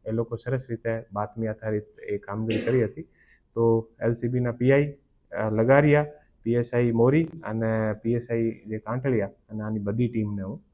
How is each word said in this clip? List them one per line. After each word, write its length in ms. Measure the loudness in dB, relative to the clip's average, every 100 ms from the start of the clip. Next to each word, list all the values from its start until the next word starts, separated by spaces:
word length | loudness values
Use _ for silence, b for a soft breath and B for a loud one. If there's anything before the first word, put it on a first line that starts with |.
એ 80 | -4
લોકો 240 | -4 -4 -6
સરસ 300 | -4 -6 -4
રીતે 340 | -6 -4 -6 -6
બાતમી 340 | -6 -6 -4 -6
આધારિત 380 | -4 -4 -4 -6 -16
એ 200 | -6 -6
કામગીરી 420 | -6 -6 -2 -2
કરી 240 | 0 0
હતી. 180 | 0 -4 -18 b b b _
તો 340 | 0 2 2 0 _
એલ 120 | -2
સી 160 | 0 -2
બીના 240 | 0 -2
પી 200 | 2 4
આઈ, 220 | 4 2 -6 _ _ _
અ, 180 | -4 0
લગારિયા, 560 | 2 4 6 6 4 2 B B _
પી 100 | -2
એસ 220 | 0 0
આઈ 180 | 2 2
મોરી 320 | 4 6 4 0 -6
અને 480 | -8 -2 0 0 0
પી 200 | -2 -2
એસ 180 | -2 -2
આઈ 320 | -2 -2 -4 -8
જે 120 | -8
કાંટળિયા 520 | -6 -4 0 0 -2 -8 _
અને 140 | -8
આની 160 | -4 -4
બધી 300 | -2 -2 0
ટીમને 340 | 0 -2 -4
હું 220 | -6 -10 _